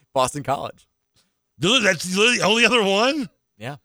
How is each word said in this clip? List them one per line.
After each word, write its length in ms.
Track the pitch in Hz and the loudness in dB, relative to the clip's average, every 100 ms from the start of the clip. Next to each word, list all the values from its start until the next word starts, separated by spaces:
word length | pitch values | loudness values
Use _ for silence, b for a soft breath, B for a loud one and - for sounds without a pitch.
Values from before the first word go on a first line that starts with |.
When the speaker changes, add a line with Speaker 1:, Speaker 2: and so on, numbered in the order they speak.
| _ | _
Speaker 1:
Boston 300 | 135 127 147 | -2 -2 -4
College. 440 | 139 135 - - _ _ _ _ _ _ _ - | -6 -6 -6 -14 _ _ _ _ _ _ _ -6
Speaker 2:
Dude, 240 | 147 254 | 0 2
that's 200 | 202 180 | 2 0
the 380 | 180 185 220 233 | -2 0 2 2
only 220 | 165 220 233 | 0 2 2
other 180 | 240 | 2
one? 460 | 196 196 240 311 226 _ _ - | 2 2 0 -2 -6 _ _ -14
Speaker 1:
Yeah. 200 | 110 143 | -14 -14